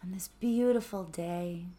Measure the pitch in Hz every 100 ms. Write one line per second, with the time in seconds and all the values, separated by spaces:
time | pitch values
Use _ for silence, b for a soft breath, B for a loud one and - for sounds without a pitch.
0 | 180 190 175 - 240 233 247 240 226 202
1 | 180 160 170 175 175 170 175